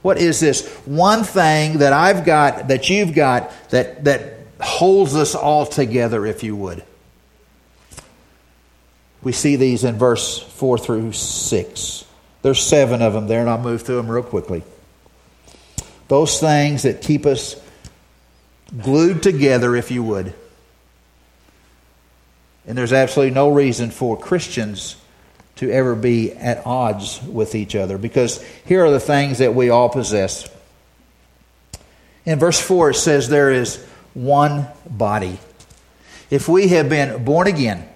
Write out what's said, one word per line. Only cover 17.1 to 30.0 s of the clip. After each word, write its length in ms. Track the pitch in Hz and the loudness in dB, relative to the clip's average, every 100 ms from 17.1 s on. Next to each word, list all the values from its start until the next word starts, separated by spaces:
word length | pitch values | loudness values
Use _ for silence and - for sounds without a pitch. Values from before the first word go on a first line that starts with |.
| 147 | 0
us 320 | 147 131 - - - - - _ _ _ _ _ _ _ - 127 | 0 -2 -6 -16 -20 -20 -20 _ _ _ _ _ _ _ -18 -8
glued 400 | 131 147 170 165 | 0 2 2 2
together, 540 | 196 151 139 123 120 | 0 2 2 4 2
if 160 | 120 113 | 0 -2
you 100 | 123 | -4
would. 320 | 110 101 95 - - _ _ _ _ _ _ _ _ _ _ _ _ _ _ _ _ _ _ _ _ _ | -4 -4 -6 -14 -20 _ _ _ _ _ _ _ _ _ _ _ _ _ _ _ _ _ _ _ _ _
And 120 | - 120 | -10 -6
there's 160 | 117 | 2
absolutely 420 | 131 131 147 135 | 2 4 2 2
no 140 | 131 147 | 4 4
reason 420 | 143 139 117 117 | 4 2 0 -6
for 260 | - 123 110 | -4 -4 -4
Christians 760 | - 180 - - 107 101 - - _ _ _ _ _ - | -4 -4 -4 -8 -8 -10 -14 -16 _ _ _ _ _ -8
to 120 | 131 | -2
ever 260 | 123 127 | 0 0
be 360 | 113 123 117 110 | 0 0 0 -2
at 340 | - 123 113 | -6 -6 -6
odds 560 | - 127 117 101 101 - | -4 -2 -2 -4 -10 -12
with 320 | 127 113 104 | -10 -6 -4
each 220 | 113 98 | -4 -6
other, 220 | 107 95 98 | -6 -4 -6
because 440 | 113 139 117 - - - | -4 -2 -2 -4 -16 -20
here 200 | - 185 | 0 4
are 40 | 165 | 4
the 100 | 135 | 2
things 400 | - 143 143 123 | 2 0 0 0
that 140 | 127 | 2
we 160 | 120 123 | 2 4
all 200 | 117 123 | 4 4
possess. 600 | 131 | 0